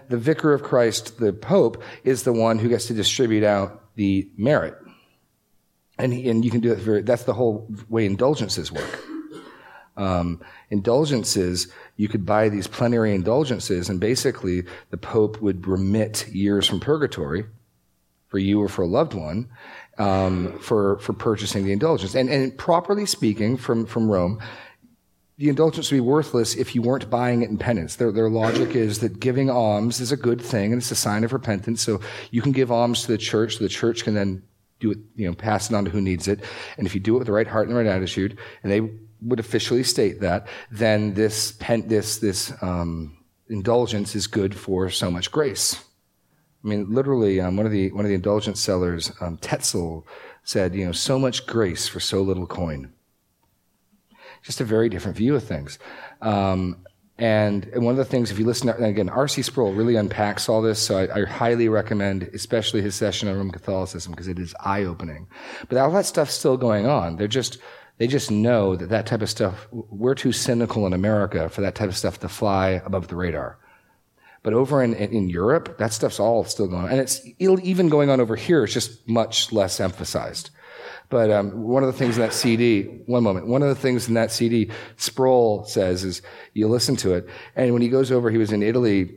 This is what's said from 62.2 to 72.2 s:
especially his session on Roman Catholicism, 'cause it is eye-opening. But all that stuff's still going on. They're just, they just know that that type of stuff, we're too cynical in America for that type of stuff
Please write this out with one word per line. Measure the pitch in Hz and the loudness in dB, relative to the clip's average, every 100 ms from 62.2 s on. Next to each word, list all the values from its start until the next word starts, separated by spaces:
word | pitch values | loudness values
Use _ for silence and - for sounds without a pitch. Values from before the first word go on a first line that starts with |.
| 92 | -6
especially | 98 - 117 - 107 | -10 -4 -2 0 -2
his | 101 | -2
session | 95 107 - 104 | -2 -2 -2 -4
on | 98 | -4
Roman | 95 | -4
Catholicism, | 90 - 95 92 87 90 | -8 -6 -4 -4 -8 -12
'cause | 82 92 | -12 -8
it | 90 | -8
is | 85 - | -8 -8
eye-opening. | 98 101 95 85 85 76 90 - - - - | -6 -4 -4 -6 -10 -12 -16 -18 -16 -14 -4
But | 127 | 2
all | 143 | 2
that | 190 180 | 2 0
stuff's | - 143 | 0 0
still | - 151 127 | 0 2 2
going | 120 107 113 | 2 2 2
on. | 143 85 82 | 2 0 -2
They're | 104 | -2
just, | 131 113 - - - - - | -2 -4 -8 -20 -20 -14 -2
they | 120 | 0
just | 139 - | 0 0
know | 107 117 120 98 90 | 2 4 4 4 0
that | 87 | 0
that | 110 107 | -2 0
type | 117 | -2
of | 101 | -2
stuff, | - 104 98 - | 0 -2 -2 -12
we're | 117 - 101 120 | -14 -12 -2 0
too | 139 131 | 2 0
cynical | 113 - 117 117 113 95 | 0 0 0 0 0 0
in | |
America | 92 101 107 98 85 80 | 2 2 2 2 0 -4
for | - | -2
that | 98 | -4
type | - 104 | -2 -4
of | 90 | -2
stuff | 98 - | -4 -4